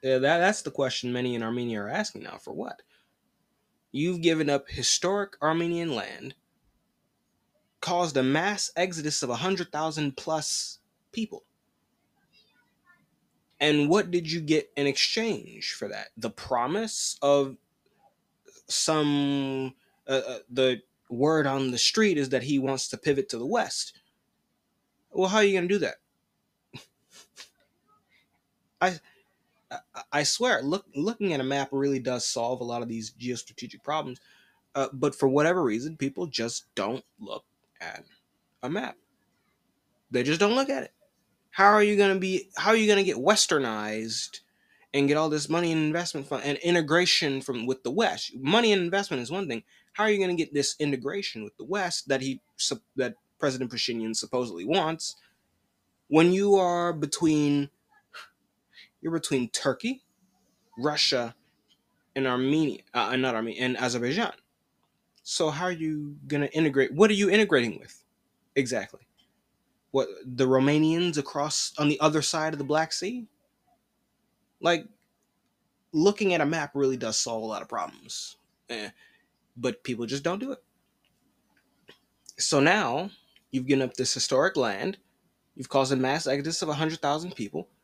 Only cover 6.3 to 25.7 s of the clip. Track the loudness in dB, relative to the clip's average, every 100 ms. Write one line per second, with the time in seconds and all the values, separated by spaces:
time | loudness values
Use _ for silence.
6.3 | -16 _ _ _ _ _ _ _ _ _
7.3 | _ _ _ _ _ -2 2 2 2 2
8.3 | 2 0 -2 -4 -2 -2 -2 -4 -4 -4
9.3 | -2 -2 -2 -4 -4 -4 -2 -4 -4 -4
10.3 | -4 -2 -6 -6 -12 _ _ _ -8 -8
11.3 | -10 _ _ _ _ _ _ _ _ _
12.3 | _ _ _ _ _ _ _ _ _ _
13.3 | _ _ _ 2 4 4 4 2 -2 -2
14.3 | -6 0 0 0 -2 -2 0 0 0 -2
15.3 | -4 -8 -12 -12 -10 -10 -10 -14 -10 -10
16.3 | -10 -4 -2 0 -2 -4 -6 -6 -2 2
17.3 | 4 2 -6 _ _ _ _ _ _ _
18.3 | _ _ -20 _ -2 2 2 2 2 0
19.3 | 0 -2 -4 -6 -10 _ _ -2 -2 -2
20.3 | -10 -8 0 2 2 -6 _ _ 0 2
21.3 | 4 2 2 0 0 0 4 4 4 0
22.3 | 0 0 0 0 -2 -4 -6 -2 0 0
23.3 | -4 -2 -2 -2 -6 -10 -12 _ _ _
24.3 | _ _ _ _ _ _ _ _ 0 2
25.3 | 6 4 4 2